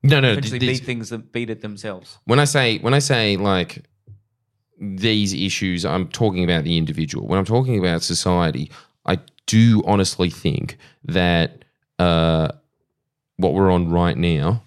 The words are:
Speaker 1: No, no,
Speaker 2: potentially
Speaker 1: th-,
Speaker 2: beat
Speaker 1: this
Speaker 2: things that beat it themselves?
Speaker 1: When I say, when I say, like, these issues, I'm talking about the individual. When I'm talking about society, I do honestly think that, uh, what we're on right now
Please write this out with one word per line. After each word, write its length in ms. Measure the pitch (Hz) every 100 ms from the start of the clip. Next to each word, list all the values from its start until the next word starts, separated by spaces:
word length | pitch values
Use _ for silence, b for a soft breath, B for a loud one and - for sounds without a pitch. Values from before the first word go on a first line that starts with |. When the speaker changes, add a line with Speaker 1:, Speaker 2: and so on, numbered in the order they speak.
Speaker 1:
No, 180 | 139 143
no, 140 | 131 104
Speaker 2:
potentially 220 | 107 123
Speaker 1:
th-, 120 | 123
Speaker 2:
beat 60 | 127
Speaker 1:
this 80 | 123
Speaker 2:
things 240 | 120 110
that 240 | 117 110
beat 160 | 117 117
it 100 | 110
themselves? 580 | 107 101 110 95 - -
Speaker 1:
When 160 | - 123
I 60 | 147
say, 320 | 147 123 110
when 160 | 113
I 60 | 135
say, 360 | 139 127 107 98
like, 480 | 101 95 85 - - _ _ - _ _ _ _ _ _
these 540 | 101 95 110 107 101
issues, 500 | 87 95 - 95 90
I'm 240 | 85 90 90
talking 380 | - 110 90 87
about 180 | 85
the 140 | 78 82
individual. 500 | 78 78 78 - 55
When 100 | 90
I'm 60 |
talking 340 | 95 117 127 113
about 260 | 90 82
society, 680 | - 87 - 87 85 69 71 B B B -
I 140 | 87 - _ -
do 360 | 110 117 107 -
honestly 440 | 101 92 - 90
think 480 | 82 85 71 - - b b
that, 600 | - 87 87 85 82 - _ _ _ _
uh, 540 | 87 82 82 80 78 - _ _ _ _ _ _ _ -
what 160 | 90
we're 160 | 85 95
on 200 | 90 87
right 280 | 85 87 -
now 460 | 87 80 76 117